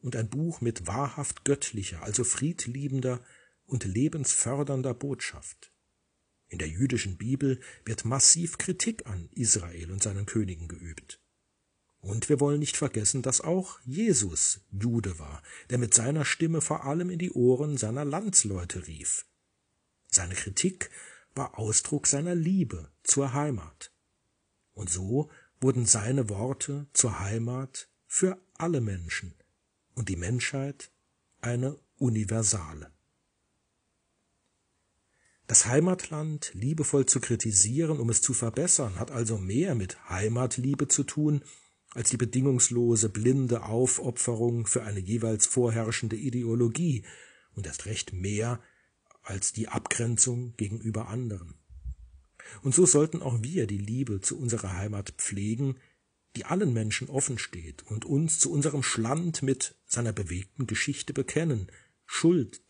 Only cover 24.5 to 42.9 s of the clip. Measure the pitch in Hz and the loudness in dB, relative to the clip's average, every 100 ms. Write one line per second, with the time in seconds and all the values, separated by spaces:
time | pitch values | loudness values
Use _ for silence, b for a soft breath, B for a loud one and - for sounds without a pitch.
24.5 | _ _ - 92 95 95 127 147 B B | _ _ -10 -4 -4 0 0 -2 B B
25.5 | _ 127 123 110 110 107 135 110 98 123 | _ 2 4 4 4 4 2 0 0 -2
26.5 | 135 - 143 143 - 120 90 98 113 117 | -4 -4 -6 0 2 2 0 -2 -2 -2
27.5 | 127 135 - - _ _ - 185 185 _ | -4 -6 -10 -16 _ _ 2 2 0 _
28.5 | _ 165 151 107 95 82 - 92 - _ | _ 0 0 0 -4 -6 -8 -8 -16 _
29.5 | _ _ _ _ - 101 90 85 123 - | _ _ _ _ -8 -4 -4 -2 -2 -2
30.5 | 139 139 139 - _ _ _ _ _ 120 | -2 -4 -8 -16 _ _ _ _ _ -4
31.5 | 120 127 151 _ _ 123 110 104 110 110 | 0 -2 -4 _ _ 0 2 0 0 2
32.5 | 104 78 78 73 _ _ _ _ _ _ | 0 -4 -12 -16 _ _ _ _ _ _
33.5 | _ _ _ _ _ _ _ _ _ _ | _ _ _ _ _ _ _ _ _ _
34.5 | _ _ _ _ _ _ _ _ _ - | _ _ _ _ _ _ _ _ _ 2
35.5 | - 113 135 175 180 - 156 156 151 - | 4 6 4 4 0 -4 -6 -4 -6 -8
36.5 | 92 123 160 143 143 127 127 - 117 113 | -4 -2 0 2 2 4 2 2 -2 2
37.5 | 101 107 135 160 151 117 110 - 127 113 | 4 4 2 0 2 2 2 2 0 -2
38.5 | 131 175 - 120 92 113 123 113 110 92 | 0 2 2 2 -4 -6 -2 -2 -2 0
39.5 | 117 190 123 92 - - 90 107 120 127 | 0 2 0 -2 -8 -8 -2 0 2 0
40.5 | - 131 143 151 - 139 - 151 147 B | 0 0 0 2 2 2 2 2 2 B
41.5 | B B B _ 117 113 117 117 131 139 | B B B _ -4 -2 0 0 2 2
42.5 | 123 - 120 120 | 4 4 4 4